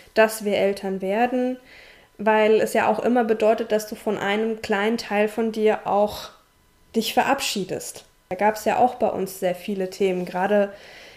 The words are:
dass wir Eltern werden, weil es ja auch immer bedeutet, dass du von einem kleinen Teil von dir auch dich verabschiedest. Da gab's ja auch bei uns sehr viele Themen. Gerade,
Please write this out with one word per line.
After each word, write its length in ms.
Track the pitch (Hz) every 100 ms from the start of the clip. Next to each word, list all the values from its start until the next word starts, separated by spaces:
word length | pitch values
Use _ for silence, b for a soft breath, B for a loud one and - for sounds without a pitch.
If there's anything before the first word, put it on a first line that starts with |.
| B
dass 300 | - 220 -
wir 120 | 208 196
Eltern 440 | 196 202 196 190
werden, 560 | 190 208 240 254 254 254 B B B B B -
weil 420 | 208 214 214 214
es 120 | 226
ja 160 | 226 214
auch 120 | 214
immer 240 | - 247
bedeutet, 480 | 220 220 214 226 226
dass 140 | 214 214
du 80 |
von 240 | 220 226 196
einem 420 | 196 208 220 220
kleinen 360 | - 196 208 233
Teil 300 | - 208 214
von 240 | 220 226
dir 340 | 220 214 - -
auch 440 | 196 208 - - - _ _ _ _ _ 226
dich 180 | 214
verabschiedest. 880 | 254 - 277 - 208 180 143 - - - _ -
Da 60 | 185
gab's 280 | 208 214
ja 140 | 220 -
auch 180 | 247 -
bei 120 | 214
uns 320 | - 190 -
sehr 140 | 180
viele 360 | 180 - 196 185
Themen. 340 | - 196 185
Gerade, 480 | 180 180 196 208 202 B B B B